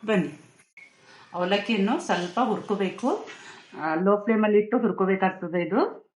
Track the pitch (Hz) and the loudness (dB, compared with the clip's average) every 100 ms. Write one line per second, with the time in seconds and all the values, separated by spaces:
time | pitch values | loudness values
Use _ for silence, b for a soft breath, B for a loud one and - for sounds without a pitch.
0 | 214 208 147 - - _ _ - B B | 2 2 2 -6 -20 _ _ -20 B B
1 | B B B 175 180 196 - 220 196 302 | B B B -4 0 0 0 0 2 0
2 | - 175 175 - 247 196 - 196 190 - | 0 -2 -2 -2 0 -2 -4 -2 -2 -2
3 | 240 415 - B B B B - 156 160 | -2 -2 -6 B B B B -8 -4 0
4 | 190 202 208 226 214 208 208 247 226 180 | 2 2 2 2 4 4 4 2 0 0
5 | 190 190 190 185 175 175 170 202 - - | 0 2 0 -2 -4 -2 0 0 0 -4
6 | - | -20